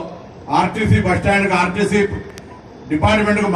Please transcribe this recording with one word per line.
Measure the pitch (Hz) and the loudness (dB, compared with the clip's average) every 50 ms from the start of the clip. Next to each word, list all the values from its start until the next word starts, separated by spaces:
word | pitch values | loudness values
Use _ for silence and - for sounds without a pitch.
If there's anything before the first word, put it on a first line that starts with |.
| - - - - - - - - - - 143 170 | -4 -8 -12 -16 -18 -18 -18 -16 -6 -2 0 0
ఆర్టీసీ | 180 180 - 220 214 208 220 214 202 | 0 0 0 0 2 2 4 4 4
బస్ | 185 - - | 2 0 2
స్టాండ్కి, | - 202 202 196 202 190 185 185 196 | 2 2 2 2 2 2 2 2 0
ఆర్టీసీ | 180 180 202 - - 202 208 202 - - - - - - - - - - - - - - - - - | 0 0 0 0 2 2 2 2 0 -2 -6 -8 -10 -14 -16 -16 -18 -18 -20 -20 -20 -20 -14 -6 -4
డిపార్ట్మెంట్కు | 151 151 160 214 214 214 208 208 208 202 202 190 175 | -2 2 4 4 4 4 2 2 2 2 0 0 2